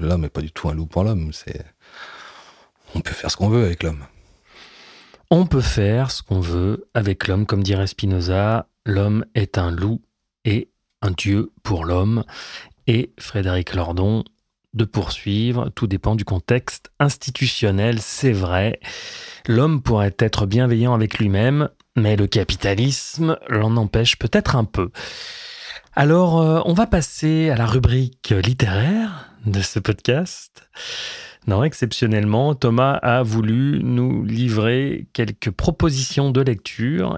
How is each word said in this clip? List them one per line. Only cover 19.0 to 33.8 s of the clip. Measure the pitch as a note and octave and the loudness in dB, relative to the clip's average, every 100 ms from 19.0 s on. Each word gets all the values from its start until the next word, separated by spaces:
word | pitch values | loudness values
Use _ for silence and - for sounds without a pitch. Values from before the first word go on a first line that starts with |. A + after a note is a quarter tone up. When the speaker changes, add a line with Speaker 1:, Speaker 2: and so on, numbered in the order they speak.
| - - - - - | -14 -16 -16 -10 0
Speaker 2:
L'homme | A#2 D#3 D3+ | 2 4 2
pourrait | - A2 G2+ - | 2 2 2 2
être | A2 - | 0 0
bienveillant | G2+ A2 B2+ A2+ B2 | 0 2 4 2 2
avec | A#2 G#2+ - | 2 0 0
lui-même, | G#2 G2 A#2+ D3 D3 _ _ - | 0 2 2 2 0 _ _ 0
mais | G#2+ G#2 | 2 2
le | G2+ | 2
capitalisme | A2+ F#2 - G2 G2 C3 C#3 - - D#3+ - - | 0 -2 -2 0 0 0 -2 -6 -2 0 -2 -2
l'en | G#2+ A2 A#2 | 0 2 2
empêche | G#2 A2+ A#2 - | 2 2 0 0
peut-être | A2 G#3 - | 0 0 2
un | C3 | 0
peu. | A2 - F2+ - - - - - - - - - - | 0 -2 -4 -6 -14 -14 -14 -16 -16 -18 -18 -18 -6
Alors, | - D3 E3+ F3+ E3 | 2 4 6 4 4
euh, | D#3+ D#3+ - | 4 2 2
on | |
va | F3 A3+ | 2 2
passer | F#3 - - D#3 D#3+ D#3+ | 2 0 -2 0 2 2
à | A#2 | 2
la | |
rubrique | A#2 B2+ A#2+ B2+ B2+ - - G2+ | 2 4 4 2 0 -4 -2 0
littéraire | G2 B2+ G#2+ F#2+ C3+ A3 A3 D#3+ - - A2 | 2 0 0 2 0 0 -2 -8 -18 -8 -2
de | G2+ | -2
ce | F#2+ G#2+ | -2 -4
podcast. | F#2+ G#2 - C3 F3+ - - - _ - - - - - - - - | -2 -2 0 0 -2 -8 -18 -20 _ -16 -12 -10 -10 -14 -18 -10 -2
Non, | G2 | 2
exceptionnellement, | D3+ - A#2 - A2+ A2 G#2 A2 C#3+ | 0 0 -4 0 0 2 2 2 2
Thomas | C#3 B2 A#2 C3+ | 2 2 4 2
a | C#3+ - B2 | 2 2 2
voulu | A#2 A2+ G#2+ A#2 C#3 D3 | 2 0 2 2 2 0